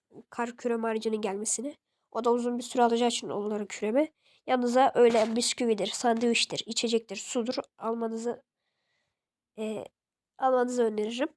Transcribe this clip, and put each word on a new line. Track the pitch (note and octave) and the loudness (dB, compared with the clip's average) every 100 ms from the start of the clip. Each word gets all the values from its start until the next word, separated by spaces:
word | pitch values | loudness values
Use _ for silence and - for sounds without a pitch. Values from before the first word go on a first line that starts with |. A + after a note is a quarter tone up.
| _ - - | _ -20 -16
Kar | - A#3+ A#3+ | -8 -6 -4
küreme | B3 A#3 A3+ | -4 -2 -2
aracının | A3 A3 G#3+ | -2 -2 -2
gelmesini. | G#3 G3 G#3+ - C4+ - _ _ _ | -4 -4 -4 -4 -6 -12 _ _ _
O | A#3 | -2
da | A#3+ | 2
uzun | A#3+ A#3+ A#3+ | 2 0 -4
bir | |
süre | A#3+ B3+ | -4 2
alacağı | A#3 A#3 A#3+ | 4 4 2
için | A#3 E3+ | 0 -4
onların | G3+ G#3 G#3+ G3+ | -4 -4 -6 -6
küreme. | - G#3+ B3+ D#4 _ _ _ - | -6 0 2 0 _ _ _ -2
Yanınıza | B3+ B3 B3 C4+ | 0 2 4 4
öyle | - A#3+ A#3 A3 A3+ | 6 6 6 2 0
bisküvidir, | - - A#3+ G#3+ G#3+ | -2 -2 0 0 -2
sandviçtir, | - B3 A3+ A#3+ A3+ - D#3 G#3+ | 0 0 2 2 2 0 -4 -6
içecektir, | A3+ A3+ A3+ - G3+ | -4 0 -2 -2 -12
sudur | - B3 A3+ C4 - _ | -6 -4 -2 -4 -8 _
almanızı, | G#3+ A#3 A3+ A3+ A#3 - _ _ _ _ _ _ _ _ _ _ _ - | -6 -4 -4 -4 -6 -8 _ _ _ _ _ _ _ _ _ _ _ -10
e, | A3 G#3 - _ _ _ _ - | -8 -8 -12 _ _ _ _ -2
almanızı | C4 B3+ B3 B3 | 2 4 2 2
öneririm. | A3+ G#3+ G#3+ A#3+ D4+ | 0 0 -4 -2 -4